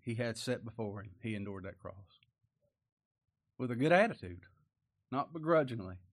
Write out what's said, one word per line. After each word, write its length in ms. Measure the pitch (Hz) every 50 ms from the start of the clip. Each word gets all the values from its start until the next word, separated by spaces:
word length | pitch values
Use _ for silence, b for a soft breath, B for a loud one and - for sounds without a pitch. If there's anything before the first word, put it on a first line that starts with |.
he 140 | - 120 113
had 220 | 113 120 117 110 -
set 280 | - 127 123 - 101
before 360 | 113 - - 110 101 98 104
him, 100 | 98 104 - -
he 140 | - 110 107
endured 300 | 101 101 101 98 95 90
that 120 | 95 92 _
cross. 420 | - 90 90 98 98 _ _ _ _ _ _ _ _ _ _ _ _ _ _ _ _ _ _ _ _ _ _ _ _ _ _ _ _ _ _ -
With 100 | 127 120
a 60 | 123
good 160 | 117 135 156
attitude, 540 | 175 185 220 226 147 - - 90 87 87 - - _ _ _ _ _ _ _ _ _ _ _ -
not 220 | 127 135 - - 160
begrudgingly. 640 | 165 156 160 170 160 143 127 117 110 92 92 92 92 - _